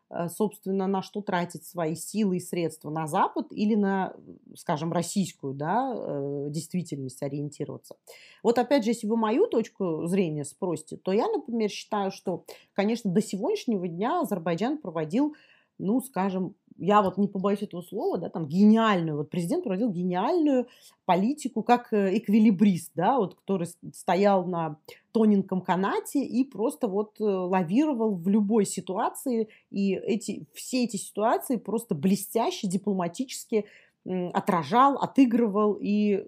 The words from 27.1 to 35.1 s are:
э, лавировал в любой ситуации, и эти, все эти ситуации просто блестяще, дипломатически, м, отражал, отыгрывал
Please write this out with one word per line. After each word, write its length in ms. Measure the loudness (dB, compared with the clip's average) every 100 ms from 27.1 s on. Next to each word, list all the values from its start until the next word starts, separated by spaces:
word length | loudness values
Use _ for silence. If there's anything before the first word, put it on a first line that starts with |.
| -4
э, 40 |
лавировал 920 | -2 0 0 0 2 2 2 2 0
в 140 | 0 2
любой 360 | 4 4 2 2
ситуации, 800 | -2 -6 -4 -4 -4 -4 -2 -2 -8 _
и 240 | -2 0
эти, 520 | 0 -2 -2 -4 -8 -12
все 300 | -16 -6 -2
эти 120 | -2 -4
ситуации 600 | -8 -2 0 0 0 -4
просто 380 | -2 -6 -2
блестяще, 720 | 0 2 2 0 -2 -2 -2 -2
дипломатически, 960 | -2 -2 -2 -2 -4 -8 -10 -4 -2 -2 -10 _ _ -6
м, 240 | -4 -2
отражал, 600 | -2 0 0 2 4 6 4
отыгрывал 760 | 2